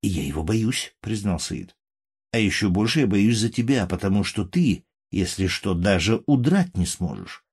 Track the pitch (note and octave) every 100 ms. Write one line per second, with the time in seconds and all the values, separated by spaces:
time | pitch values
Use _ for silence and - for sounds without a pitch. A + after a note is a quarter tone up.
0 | - F2+ C#2+ D2 D#2+ A2 A2 C3+ - _
1 | - G#2+ G2+ F2 - F2 F2+ _ _ _
2 | _ _ _ A#2 G#2 - G#2 F#2 A2 D#3+
3 | B2+ G2 G#2 A#2 A2+ - A#2 C3+ F#2 F#2
4 | G2 G2+ G2 - F2+ F3+ E3 E2+ _ _
5 | _ - F2+ - F#2+ - G#2 F2 F2+ F#2+
6 | E2+ A2+ - C#3+ B2 G3+ F3+ - F2 -
7 | F2 G#1+ - - _